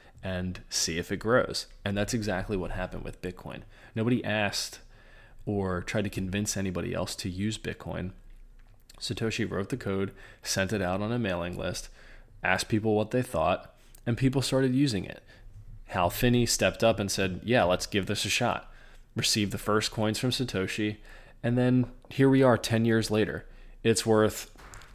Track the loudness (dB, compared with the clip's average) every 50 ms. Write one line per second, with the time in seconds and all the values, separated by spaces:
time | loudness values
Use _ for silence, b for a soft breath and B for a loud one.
0 | B B B -12 -8 -6 -6 -4 -4 -4 -6 -8 -10 -6 -4 -2 -2 -2 -2 -4
1 | -4 -4 -6 -4 0 2 2 2 2 2 -2 -6 -8 -10 -14 -8 -6 -4 -2 -2
2 | -2 -2 -2 -2 -2 -2 -2 -2 -2 -2 -4 -4 -4 -4 -4 -6 -6 -6 -8 -10
3 | -10 -10 -12 -10 -10 -10 -10 -10 -12 -14 -14 -14 -14 B B B B B B -2
4 | 0 0 0 0 0 -2 -2 0 0 0 -2 -4 -6 -8 -10 -16 -20 B B B
5 | B B B B B B B B -6 -4 -2 0 0 0 -2 -2 -4 -4 -2 -2
6 | -2 -2 -4 -4 -4 -4 -2 -2 -2 -2 -2 -2 -4 -2 -2 -4 -4 -4 -4 -4
7 | -4 -4 -6 -6 -6 -6 -4 -2 -4 -4 -4 -4 -6 -8 -8 -8 -10 -8 -8 -6
8 | -8 -8 -10 -14 -18 -20 -20 -20 -20 -20 -20 -20 -20 -20 -20 -20 -20 -20 -16 -12
9 | -8 -8 -6 -4 -2 -2 -2 -2 -2 -2 -2 -4 -4 -4 -6 -4 -4 -2 -2 0
10 | -2 -2 B B B B B B -8 -4 -2 0 0 0 0 0 0 0 0 -2
11 | -2 -2 -2 -2 -2 -2 -2 -2 -4 -6 -6 -6 -6 -6 -6 -6 -10 -12 B B
12 | B B B B B B -12 -4 0 2 2 2 2 0 0 0 2 2 2 2
13 | 2 0 0 -2 -2 0 0 0 2 2 0 0 -4 -10 B B B B B -8
14 | -4 -4 -2 2 2 2 2 2 0 0 2 2 2 2 4 2 2 2 2 -2
15 | -4 -6 -10 -14 B B B B B B -18 -18 -18 -16 -16 -16 -14 -4 0 2
16 | 2 2 2 2 4 4 4 4 4 2 2 4 4 2 4 4 4 4 4 4
17 | 0 -2 0 0 0 -2 -2 -4 -2 2 4 4 6 4 4 2 0 -2 -2 -2
18 | 0 0 -2 -2 -2 -2 0 0 0 0 0 -2 -6 B B B B B B B
19 | B B _ -2 0 0 2 2 0 0 -2 -4 -2 0 2 2 2 0 -2 -2
20 | 0 0 0 0 0 -2 0 -2 -2 -2 -2 -2 -2 -2 -2 -2 -2 -2 -4 -6
21 | B B B B B B B B -2 0 2 4 4 4 4 4 4 2 -4 -12
22 | -18 -8 2 4 6 6 8 8 8 6 6 4 4 2 2 2 4 4 4 2
23 | 2 2 2 2 2 2 -2 -6 -10 b b b b b b b 0 2 2 2
24 | 4 4 6 6 6 4 2 -2 -10 -14 -18 B B B B B B B B